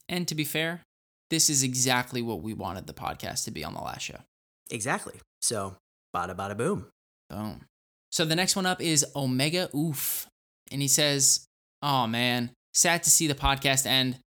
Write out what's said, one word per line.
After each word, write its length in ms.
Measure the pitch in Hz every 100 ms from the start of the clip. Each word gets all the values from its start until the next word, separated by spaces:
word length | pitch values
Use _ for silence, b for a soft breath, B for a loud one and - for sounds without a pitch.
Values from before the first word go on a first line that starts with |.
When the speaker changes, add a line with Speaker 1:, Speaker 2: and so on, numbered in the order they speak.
| -
Speaker 1:
And 180 | 180 170
to 80 | 156
be 80 |
fair, 380 | 143 156 165 170 _ _ _ _ _
this 200 | 160 -
is 140 | 139
exactly 580 | 131 127 127 123 120 127
what 200 | 117 95
we 120 | 107
wanted 340 | 107 92 92 151
the 60 |
podcast 520 | - - - - - -
to 60 |
be 120 | -
on 100 | 78
the 60 | -
last 220 | - 64
show. 160 | - - - _ _ _ -
Speaker 2:
Exactly. 440 | 117 113 196 - - _ _
So, 360 | - 110 98 90 _ _ _ 90
bada 200 | 87 87
bada 200 | 101 104
boom. 320 | 135 131 - _ _ _ _
Speaker 1:
Boom. 320 | 98 107 65 - _ _ _ _
So 140 | - 160
the 100 | 165
next 200 | 185 196
one 100 | 185
up 160 | 180
is 240 | 165 151 - 143
Omega 540 | 135 127 151 175 185 139
Oof. 520 | 160 135 - - - _ _ _ -
And 100 | 135
he 60 | 139
says, 580 | - 147 139 135 - - _ _ _
"Aw, 240 | 143 135 113
man, 440 | 117 123 123 120 - _
sad 280 | - 175 170
to 60 | 160
see 160 | - 160
the 80 |
podcast 540 | 139 139 135 143 131 104
end. 320 | 131 131 123 _